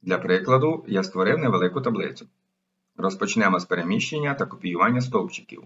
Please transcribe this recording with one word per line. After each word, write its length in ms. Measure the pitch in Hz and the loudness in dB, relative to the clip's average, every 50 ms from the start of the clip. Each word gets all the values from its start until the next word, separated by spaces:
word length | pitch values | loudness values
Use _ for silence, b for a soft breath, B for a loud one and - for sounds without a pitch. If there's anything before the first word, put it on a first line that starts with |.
Для 160 | - 92 92 | 0 0 -2
прикладу 680 | 87 90 90 90 92 95 127 127 131 143 156 170 - - | 0 2 2 2 2 4 4 2 4 4 2 0 -2 -4
я 160 | - 104 95 95 | -2 -2 -2 -2
створив 340 | - - 92 92 104 139 | -2 -2 0 2 2 2
невелику 440 | 165 151 120 101 90 90 90 - - | 2 2 2 2 2 2 0 0 -2
таблицю. 440 | 127 123 113 98 85 71 69 - - - _ _ _ _ _ _ _ _ _ _ _ _ _ | -2 -2 -2 -2 -4 -6 -8 -12 -18 -20 _ _ _ _ _ _ _ _ _ _ _ _ _
Розпочнемо 640 | - 90 95 95 - 110 98 - 113 104 98 92 87 | -4 -2 -2 -2 -2 -4 0 2 2 4 4 4 2
з 60 | 87 | 0
переміщення 680 | - 92 87 85 87 101 - - - - 151 147 - - | -2 -2 -2 0 -2 -2 -2 -2 -2 -4 -4 -2 -2 -2
та 120 | - 98 | -2 -4
копіювання 560 | - - - - 90 85 87 95 113 123 123 | -6 -6 -8 -6 -6 0 2 2 4 4 2
стовпчиків. 640 | 123 - - 104 90 90 - - - - - - - | 0 0 0 -2 -2 -2 -8 -12 -16 -16 -20 -20 -20